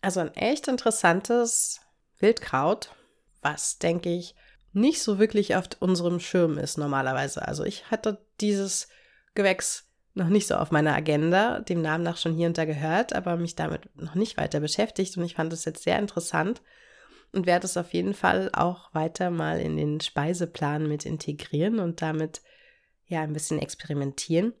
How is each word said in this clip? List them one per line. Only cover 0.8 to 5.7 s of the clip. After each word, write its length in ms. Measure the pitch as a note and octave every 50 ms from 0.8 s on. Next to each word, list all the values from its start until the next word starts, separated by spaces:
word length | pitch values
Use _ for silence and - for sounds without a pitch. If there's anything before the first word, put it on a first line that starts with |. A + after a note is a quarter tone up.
| - A3+ A3 - - F3 E3+ F#3 G3 - A#3 A#3+ A#3+ A#3 - - - - - - _ _ _ _ _ _ _ _
Wildkraut, 760 | - G#3 A3+ - - - - C3 C#3 D#3+ G#3 - - - - _ _ _ _ _ _ _ _ _
was, 380 | - - D3 - - - - -
denke 320 | - E3+ E3+ F3 - F3+
ich, 260 | E3+ F3+ E3+ - - _ _ - - _ _ _ -
nicht 300 | G3 A3 C#4+ D#4+ - -
so 160 | - G#3 F#3+
wirklich 380 | G#3+ G#3+ - G#3 G3 - G3
auf 80 | F#3+ F#3 -